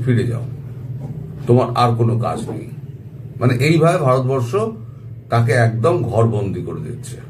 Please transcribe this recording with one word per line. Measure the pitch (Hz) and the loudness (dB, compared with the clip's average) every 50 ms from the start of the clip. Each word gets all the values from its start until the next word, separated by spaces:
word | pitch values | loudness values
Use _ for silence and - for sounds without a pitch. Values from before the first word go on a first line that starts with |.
| - | 2
ফিরে | 131 120 107 98 | 2 2 2 2
যাও, | - - - - - - - - - - - - - - - - - - - - - - - - | 0 -2 -4 -6 -8 -10 -10 -12 -12 -12 -10 -10 -10 -8 -8 -8 -8 -10 -10 -10 -10 -12 -4 2
তোমার | - 120 127 117 120 120 | 4 4 4 4 2 2
আর | 117 120 117 117 | 2 2 2 4
কোনো | 117 117 117 113 117 | 2 2 2 2 0
কাজ | 120 - 82 - - - | 0 -2 -2 -4 -6 -8
নেই। | 110 - - - - - - - - - - - - - - - - - | -8 -10 -10 -12 -12 -14 -14 -14 -14 -14 -16 -16 -16 -14 -14 -12 -6 0
মানে, | 113 131 131 | 2 2 2
এইভাবে | 117 135 156 170 165 156 165 180 | 4 4 4 4 6 6 4 4
ভারতবর্ষ | 180 147 131 127 131 127 127 135 135 117 - - 202 226 226 - - - - - - - - - - - - | 4 4 4 4 4 2 2 0 0 0 0 0 0 0 -2 -4 -8 -14 -14 -16 -16 -16 -16 -16 -14 -6 0
তাকে | 117 117 117 120 | 2 2 4 4
একদম | 135 123 117 110 - - - 165 180 175 | 4 4 4 4 2 2 2 2 2 2
ঘরবন্দি | - - 101 110 117 113 107 101 98 95 87 87 | 0 0 2 4 4 4 2 0 -2 -2 -4 -6
করে | 82 - 82 80 | -6 -6 -8 -8
দিচ্ছে। | - - - - - - - - - - | -8 -10 -10 -10 -12 -12 -12 -14 -14 -18